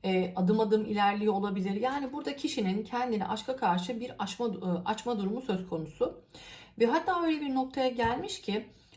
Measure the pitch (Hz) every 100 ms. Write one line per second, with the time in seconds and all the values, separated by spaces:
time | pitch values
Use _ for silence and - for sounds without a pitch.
0 | 196 185 180 - 185 220 220 214 214 208
1 | 202 208 214 190 202 196 185 202 254 277
2 | 262 294 294 277 311 - 196 196 214 240
3 | 247 220 - 220 - 262 202 175 180 226
4 | - - 196 - 233 185 185 175 180 220
5 | 240 226 190 233 262 190 185 165 156 -
6 | 269 - _ - - - - - 226 311
7 | 330 349 330 302 285 262 262 - 254 240
8 | 226 190 196 - - 208 - - _